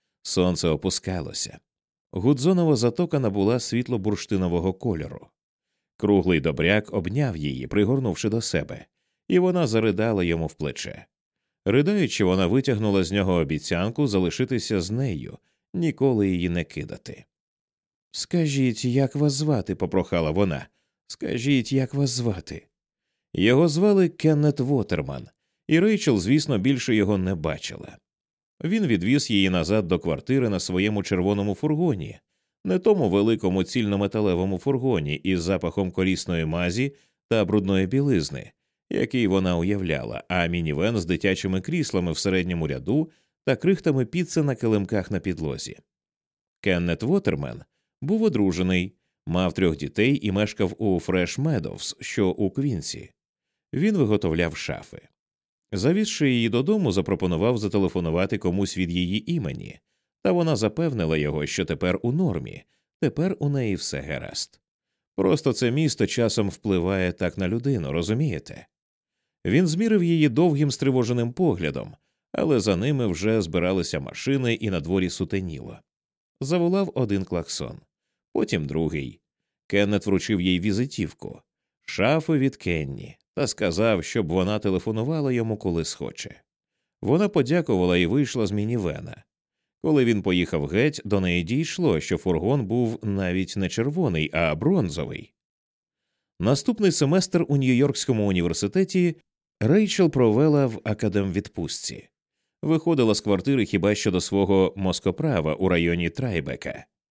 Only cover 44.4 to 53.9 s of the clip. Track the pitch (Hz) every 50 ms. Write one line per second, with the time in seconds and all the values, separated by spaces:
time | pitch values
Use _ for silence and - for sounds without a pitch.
44.4 | 147 143 123 - 123 113 110 101 98 - 113 101 90 - 104 87 - 95 87 85
45.4 | 80 73 62 - - - - - _ _ _ _ _ _ _ _ _ _ _ _
46.4 | _ _ _ _ - 101 90 87 87 87 82 - 107 131 170 98 - 104 80 71
47.4 | 71 60 58 - - _ _ _ _ _ _ - 139 151 214 220 226 214 135 107
48.4 | 101 95 80 87 92 92 92 90 90 92 _ _ _ _ _ _ - - 85 90
49.4 | 92 87 - - 95 85 78 71 76 71 - 101 110 135 143 - - 104 92 101
50.4 | 107 101 - - 101 90 - - 110 101 92 85 - - 92 90 90 85 - -
51.4 | 139 160 147 98 76 - 50 - - - - - - - - 117 98 92 - -
52.4 | 101 95 - 139 139 143 113 82 - - - - - - _ _ _ _ _ _
53.4 | _ _ _ _ _ - - 131 175 220